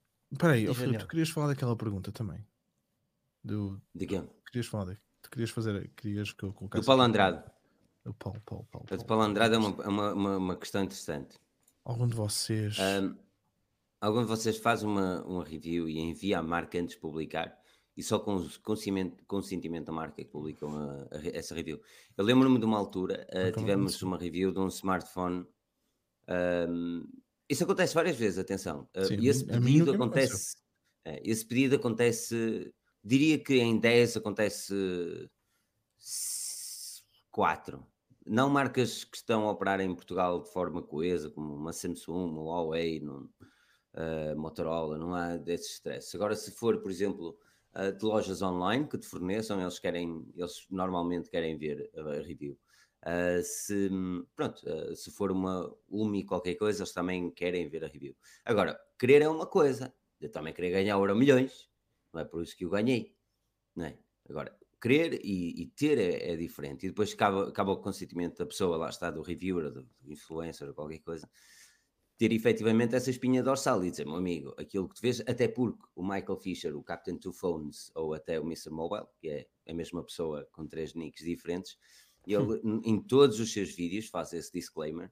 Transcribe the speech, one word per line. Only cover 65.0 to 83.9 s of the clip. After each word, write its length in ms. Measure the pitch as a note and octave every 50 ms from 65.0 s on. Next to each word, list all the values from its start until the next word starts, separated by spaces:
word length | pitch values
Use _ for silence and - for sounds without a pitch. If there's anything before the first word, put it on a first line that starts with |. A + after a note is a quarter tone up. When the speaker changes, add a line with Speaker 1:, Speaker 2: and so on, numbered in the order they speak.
| E3+ D#3+ C3 - -
Speaker 3:
e, 380 | G2+ G2 F2+ F2 E2 - F2
e 40 | E2+
ter 320 | - - - C#3+ D3+ D3 A#2+
é, 340 | F#2+ F2 E2+ - - E2+
é 40 | E2+
diferente, 500 | E2 E2+ - - - C#2+ C#2 C#2 C2 F#2+
e 20 | F#2+
depois 220 | - G#2 G#2 G2
acaba, 360 | - - A2 G2+ G2 G2 - -
acaba 240 | - A2 G2 G2
o 40 | F#2 -
consentimento 580 | - G2+ F#2 - F2+ - F2 F2 F2 E2 E2 -
da 80 | F2+
pessoa, 300 | - - - G2 F2 E2
lá 120 | D#2+ E2 C2+
está, 220 | - - F2+ E2+
do 120 | D#2 D#2+
reviewer, 480 | D2+ F2+ E2+ D2+ F2 F#2+ F#2 F2 D2+ C#2
do, 120 | B1+ C2+ B1+ - _ _
do 120 | B1+ C#2+
influencer, 560 | D2+ - - - D#2+ D#2+ E2 E2 D#2 - D2 C#2+
ou 60 | C2
qualquer 240 | D2 D2+ D2+ D#2+ D#2
coisa, 280 | - E2 E2 D#2 D2 - _ _ - - - - - - _ _ _ _ _ _ _ _ _ -
ter 140 | A#2 A2
efetivamente 640 | A2+ A2 - A#2+ A2 A2 G#2+ A2+ A2+ A2+ A#2+ A#2 B2
essa 160 | B2+ B2 C3+
espinha 320 | B2 - - B2 C3 B2+
dorsal 420 | A#2+ C3 C3+ C3+ - C#3 B2 F#2+ F2+
e 60 | F2
dizer, 160 | D#2+ D#2 C#2+
meu 100 | C2+ D#2
amigo, 380 | F2+ F#2 F2+ E2+ D2+ C#2 C2 - -
aquilo 300 | D2+ - - G2 F2+ -
que 60 | -
tu 80 | -
vês, 180 | G#2+ B2 A#2 A#2+ B2+
até 220 | B2+ A#2+ A#2+ A#2+ A2+
porque 340 | - B2 B2+ G2+ - - - _ _
o 80 | F2
Michael 340 | F2+ G2 G2 G2 - - F#2+ F#2
Fisher, 380 | - F#2+ F2 - - D#2+ D2
o 60 | D2
Captain 360 | - - E2+ - - F#2+ F2 D2+
Two 140 | - F#2
Phones, 580 | - - G2 F2+ E2 D#2+ D2+ D2 - - - - -
ou 200 | D#2+ D#2+ D#2 D#2
até 260 | D2 - - E2 D#2
o 40 | D2
mister 280 | E2 D#2+ - - D#2
Mobile, 340 | D#2 D#2+ D#2+ E2+ G2+ G#2+ - - _ _
que 100 | - D#2+
é 180 | D2 C#2 C2 - _ _ _ -
a 60 | E2
mesma 280 | E2 D#2+ - - E2+
pessoa 460 | D2+ - - - E2+ D#2+ D2+ D2 C#2 -
com 140 | _ E2 D#2
três 280 | D2 D#2 D#2+ D#2+ C#2+ D#2+
nicks 300 | E2 D#2 D2+ - - D#2+
diferentes, 520 | E2+ F2 E2+ - E2+ F2 F#2 F#2+ - - - _ _ - - - _ _ _ _
ele, 340 | F#2 G#2 G2+ G#2+ G#2+ A2 - -
Speaker 1:
Hum. 120 | A2 G#2+
Speaker 3:
n-, 60 | A2+ -
em 160 | A2+ G#2+ G2
todos 360 | - - B2 C3+ C#3+ C3+ G#2 A2
os 120 | A2+ -
seus 180 | - G#2 F#2+ D#2+ -
vídeos 340 | - F2 E2